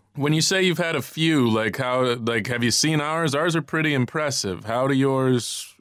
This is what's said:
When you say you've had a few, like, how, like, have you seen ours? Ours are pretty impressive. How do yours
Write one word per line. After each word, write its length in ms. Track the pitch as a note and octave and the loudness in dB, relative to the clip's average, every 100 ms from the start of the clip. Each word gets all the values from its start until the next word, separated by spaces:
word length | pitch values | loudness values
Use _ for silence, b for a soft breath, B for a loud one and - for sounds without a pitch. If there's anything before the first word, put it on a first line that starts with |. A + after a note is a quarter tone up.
| _ - | _ -4
When 160 | C#3+ | 0
you 80 | D#3 | 0
say 240 | D#3+ F#3+ | 2 2
you've 140 | F#3 E3 | 0 0
had 180 | E3+ D#3 | -2 -2
a 60 | |
few, 460 | - - D#3+ D3+ A#2+ | -6 -2 2 4 4
like, 280 | A2 A2 A#2 | 2 0 -2
how, 260 | B2+ B2+ B2+ | -2 2 2
like, 340 | A#2+ A2+ A#2 F#2+ | 0 0 -2 -2
have 160 | A#2+ | 0
you 80 | A#2 | 0
seen 280 | - D#3 D#3 | 2 0 0
ours? 360 | D3 D#3+ E3 C#3 | 0 0 0 0
Ours 180 | F3 | 0
are 80 | E3 | 0
pretty 320 | - D#3+ D#3 | -2 -2 0
impressive. 720 | C#3+ B2 D#3+ D3+ C3+ G2+ F2+ | 0 -2 -2 -4 -4 -4 -6
How 240 | G#2 A#2 C3+ | -4 0 2
do 60 | |
yours 800 | C3+ C3+ C3+ C3 B2+ - - - - | 2 2 2 2 0 -2 -10 -12 -4